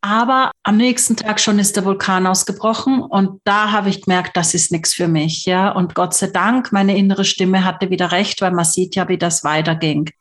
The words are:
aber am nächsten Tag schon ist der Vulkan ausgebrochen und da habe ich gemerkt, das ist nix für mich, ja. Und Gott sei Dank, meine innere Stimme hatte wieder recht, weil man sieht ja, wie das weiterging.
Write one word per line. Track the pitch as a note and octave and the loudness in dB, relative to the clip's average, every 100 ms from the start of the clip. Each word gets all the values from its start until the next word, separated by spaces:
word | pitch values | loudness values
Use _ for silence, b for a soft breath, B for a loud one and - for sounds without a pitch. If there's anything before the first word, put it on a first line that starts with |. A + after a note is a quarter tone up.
aber | G3+ A3 A#3+ C4 C4 - | 0 0 2 2 0 -2
am | - G#3+ | 0 2
nächsten | B3 B3 - A3+ | 2 2 0 -2
Tag | A3 G#3+ | -2 -2
schon | - G#3 | 2 2
ist | G3+ G#3 | 2 0
der | F#3+ | -2
Vulkan | G3 - F#3 F#3 | -2 0 0 2
ausgebrochen | F#3 - G3+ A3 A3+ - C4 | 0 -2 -2 -2 -2 0 0
und | - G3 G3 F#3+ - | 0 0 0 -2 0
da | G3+ G#3+ | 0 2
habe | G#3+ G3 | 0 0
ich | F#3+ | -2
gemerkt, | - F3+ F3+ F3+ | 0 0 0 -2
das | E3+ | -2
ist | F3 - | 0 -2
nix | E3 D#3+ | -2 -2
für | - F3 | -2 0
mich, | D#3+ D#3 D#3+ - | 2 0 -2 0
ja. | F#3 G3 | 2 2
Und | - F3 - | 0 -2 0
Gott | F3+ | -2
sei | - F#3+ | -2 -2
Dank, | F#3+ F#3+ B3+ B3 | 0 0 0 0
meine | G3+ G3 G3+ | 2 2 2
innere | G3 G3 G3 | 2 2 0
Stimme | - F#3 F#3+ F#3 | 0 2 2 0
hatte | F3+ F#3 | -2 -2
wieder | F3+ F3+ | -2 0
recht, | F3 G3+ - | 0 0 0
weil | F#3 | 0
man | F3 E3+ | 0 0
sieht | - F3+ F#3+ | 0 -2 -2
ja, | F3+ | -2
wie | F3+ | 0
das | F3 E3 | 0 -2
weiterging. | D3 D#3 D#3+ D#3+ D#3+ D3 D3+ - | 0 0 0 0 0 -2 -4 -8